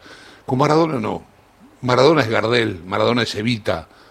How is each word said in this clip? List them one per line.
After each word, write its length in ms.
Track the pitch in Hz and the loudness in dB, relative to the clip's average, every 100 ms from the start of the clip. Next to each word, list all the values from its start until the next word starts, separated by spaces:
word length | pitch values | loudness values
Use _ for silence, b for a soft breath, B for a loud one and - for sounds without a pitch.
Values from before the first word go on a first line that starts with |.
| B B B B - | B B B B -4
Con 140 | 127 | 0
Maradona 400 | 147 156 165 135 | 2 2 0 -2
no. 240 | 107 87 - _ _ _ - - | -6 -6 -10 _ _ _ -20 -8
Maradona 400 | 127 123 139 156 | 0 4 4 4
es 80 | 113 | 2
Gardel, 540 | 107 110 120 110 90 90 | 0 0 0 0 -4 -6
Maradona 380 | 104 110 120 | -2 0 0
es 100 | 110 | -2
Evita, 540 | - 113 110 104 85 - b b | -4 -4 -4 -4 -6 -8 b b